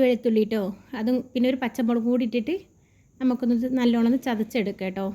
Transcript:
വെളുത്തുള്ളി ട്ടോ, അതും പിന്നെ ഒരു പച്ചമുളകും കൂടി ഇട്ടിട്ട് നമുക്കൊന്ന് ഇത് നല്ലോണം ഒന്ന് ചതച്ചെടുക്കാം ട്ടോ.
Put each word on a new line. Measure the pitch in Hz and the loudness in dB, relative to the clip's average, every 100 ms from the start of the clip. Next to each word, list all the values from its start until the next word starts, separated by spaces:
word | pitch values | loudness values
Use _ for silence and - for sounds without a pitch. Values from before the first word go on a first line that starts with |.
വെളുത്തുള്ളി | 254 240 247 220 214 | 4 2 2 2 2
ട്ടോ, | 220 196 202 - 240 | 0 -4 -6 -12 -6
അതും | 220 254 - | -2 -2 -2
പിന്നെ | 254 254 | 0 0
ഒരു | 262 | 0
പച്ചമുളകും | 240 - 233 233 226 | -4 -2 0 0 0
കൂടി | 247 240 | 0 0
ഇട്ടിട്ട് | 240 226 370 - _ _ _ _ - | -2 -2 -4 -8 _ _ _ _ -4
നമുക്കൊന്ന് | 262 247 240 240 | -2 0 0 0
ഇത് | 254 254 | 0 2
നല്ലോണം | 240 233 233 | 2 4 4
ഒന്ന് | 262 269 | 2 0
ചതച്ചെടുക്കാം | 220 214 247 196 202 190 190 | -2 -2 -2 -4 -4 -6 -4
ട്ടോ. | 196 | -6